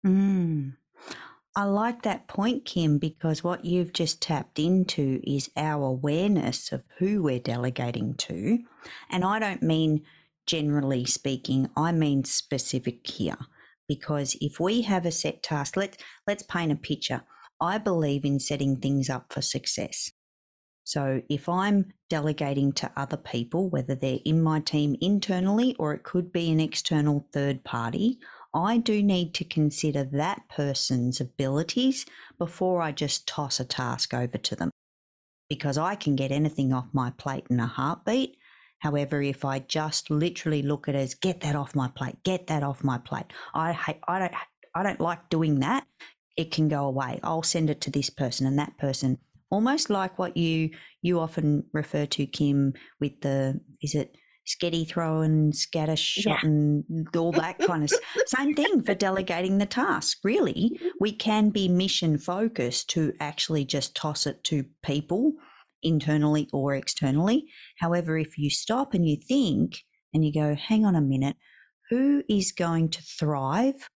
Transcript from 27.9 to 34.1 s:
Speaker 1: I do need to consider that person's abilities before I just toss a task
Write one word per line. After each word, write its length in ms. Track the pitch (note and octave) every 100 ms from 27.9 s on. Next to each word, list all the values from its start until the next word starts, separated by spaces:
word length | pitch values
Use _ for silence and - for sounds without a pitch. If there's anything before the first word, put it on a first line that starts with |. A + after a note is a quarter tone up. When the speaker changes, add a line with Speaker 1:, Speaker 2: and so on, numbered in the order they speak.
| - G#3+ B3+ - - -
Speaker 1:
I 240 | D#3 F#3 A#3
do 240 | A#3 G#3+
need 320 | G3+ F3+ E3+ -
to 100 | D#3+
consider 580 | D#3+ D3+ - D#3 C#3+
that 380 | C3+ C#3+ E3 G3+ _
person's 680 | - C#3+ C3+ - B2+ B2 C3
abilities 840 | B2+ - C3+ C#3 E3+ - C4 C4 - - - -
before 440 | E3+ - F#3 F3+
I 100 | D#3+
just 360 | C#3+ D3 - -
toss 320 | - C#3+ -
a 60 | B2+
task 480 | - B2 B2+ -